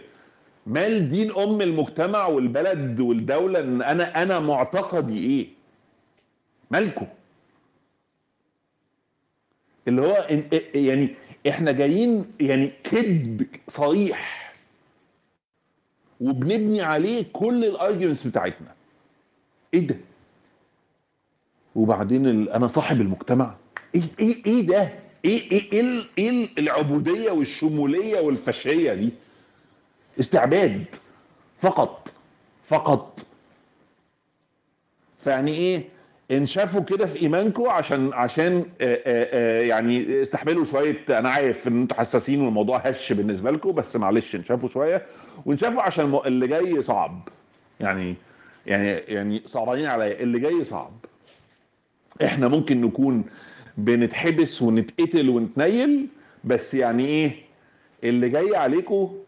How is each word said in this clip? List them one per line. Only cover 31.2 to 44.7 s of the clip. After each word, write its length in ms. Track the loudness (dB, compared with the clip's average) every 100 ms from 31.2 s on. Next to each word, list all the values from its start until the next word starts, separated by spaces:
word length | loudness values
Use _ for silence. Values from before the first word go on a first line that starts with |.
| _ _ _ -2
فقط، 560 | 0 2 -2 -4 -20 -20 _ _ _ _ -2
فقط. 540 | 0 2 0 0 -18 -20 _ _ _ _ _ _ _ _ _ _ _ _ _ _ _ _ _ _ -8
فيعني 340 | -2 0 0
إيه؟ 320 | 0 0 -2 -4 -16 -20 _ -2
انشفوا 500 | 0 0 0 0 0
كده 240 | 0 0 0
في 160 | 0
إيمانكوا 500 | 0 2 2 2 0
عشان، 420 | 0 0 0 0
عشان، 440 | 0 -2 0 2 2
آه، 60 | -2 -2
آه، 760 | 0 0 2 0 2 2 2 2
آه، 0 |
يعني 600 | 2 2 2 0 0 0
استحملوا 440 | 0 -2 -2 0 0
شوية. 400 | 0 0 0 0
أنا 200 | 0 2
عارف 380 | 2 2 0 0
إن 140 | 0
أنتوا 160 | 0 -2
حساسين 440 | 0 0 0 0
والموضوع 360 | 2 2 0 0
هش 360 | -2 -4 -2
بالنسبة 380 | 0 0 -2 -2
لكم، 200 | -2 -2
بس 240 | -2 -2 -2
معلش 400 | 2 2 0 -6
انشفوا 340 | -4 -2
شوية، 360 | -2